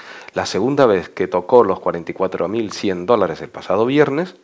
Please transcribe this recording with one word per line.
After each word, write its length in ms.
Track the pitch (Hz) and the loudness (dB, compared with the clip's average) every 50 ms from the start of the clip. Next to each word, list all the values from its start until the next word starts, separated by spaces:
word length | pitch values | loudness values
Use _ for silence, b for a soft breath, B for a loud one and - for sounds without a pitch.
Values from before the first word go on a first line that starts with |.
| B B B B B B B | B B B B B B B
la 120 | 95 95 | -6 -6
segunda 400 | - - 92 110 135 143 143 135 | -2 -2 -2 0 0 2 4 4
vez 220 | 113 98 87 82 - | 4 4 2 0 -6
que 180 | - - 92 | -4 -4 -4
tocó 380 | - - 90 - - 127 120 110 | -2 -2 -4 0 4 4 6 6
los 160 | 95 90 - | 4 0 -2
cuarenta 320 | - 90 85 85 80 - | -2 -4 -4 -4 -8 -10
y 20 | - | -6
cuatro 320 | - 95 90 - 90 87 | -4 -4 -4 -2 -4 -4
mil 240 | 87 107 117 110 92 | -4 -2 -4 -6 -6
cien 360 | - - - 101 92 87 90 | -8 -4 -4 -2 -2 -2 2
dólares 340 | 110 120 107 92 80 78 78 | 2 2 2 2 0 -2 -8
el 80 | 78 - | -10 -14
pasado 360 | - 82 - - 92 104 117 | -14 -16 -4 -2 0 0 2
viernes. 520 | 131 139 151 143 135 139 156 185 185 - _ | 2 4 4 4 4 2 -4 -4 -6 -10 _